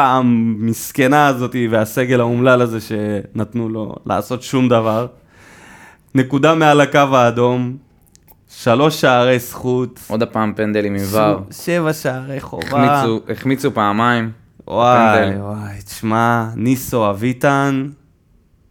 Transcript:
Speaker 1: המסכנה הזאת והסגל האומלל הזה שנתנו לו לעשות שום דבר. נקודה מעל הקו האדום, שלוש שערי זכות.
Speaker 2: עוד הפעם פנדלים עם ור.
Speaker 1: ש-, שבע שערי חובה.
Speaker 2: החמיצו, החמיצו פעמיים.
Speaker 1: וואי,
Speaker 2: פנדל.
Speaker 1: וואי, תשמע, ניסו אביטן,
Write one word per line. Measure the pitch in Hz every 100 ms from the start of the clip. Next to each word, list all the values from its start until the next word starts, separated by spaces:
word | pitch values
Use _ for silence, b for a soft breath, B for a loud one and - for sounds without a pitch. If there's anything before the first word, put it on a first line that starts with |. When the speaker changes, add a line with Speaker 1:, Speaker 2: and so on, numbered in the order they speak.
Speaker 1:
המסכנה | 131 131 123 117 113 107 113 110 - - 131 147 143
הזאת | 127 123 127 117
והסגל | 110 110 139 127 127
האומלל | 117 120 131 123
הזה | 120 113
שנתנו | - 107 107 101 - 110 104 120 113
לו | 110 104 - -
לעשות | 95 - 123
שום | - 131 127
דבר. | 117 110 110 123 - B B B B B B B B _
נקודה | 131 127 139 151
מעל | 160 156 147
הקו | 143 143
האדום, | 139 131 120 117 123 127 123 135 _ _ _ _ _ _ _
שלוש | - 123 117 214 180
שערי | 139 123 123 123
זכות. | 127 - 127 127 123 - -
Speaker 2:
עוד | 113
הפעם | 120 113 107 101
פנדלים | 107 107 104
עם | 98 98
ור. | 107 107 98 98
Speaker 1:
ש-, | - -
שבע | 175 156
שערי | 156 139 127 131 135
חובה. | - - -
Speaker 2:
החמיצו, | 139 139 143 127 110 -
החמיצו | 110 131 131 139
פעמיים. | 110 104 104 120 120 113 110 _ _ -
Speaker 1:
וואי, | 104 120 120 113 107
Speaker 2:
פנדל. | 101 98
Speaker 1:
וואי, | 101 107 104 101
תשמע, | - - 110 113 117 117 113 113
ניסו | 117 127 - 123 104
אביטן, | 101 123 123 143 139 139 135 139 143 _ _ _ _ _ _ _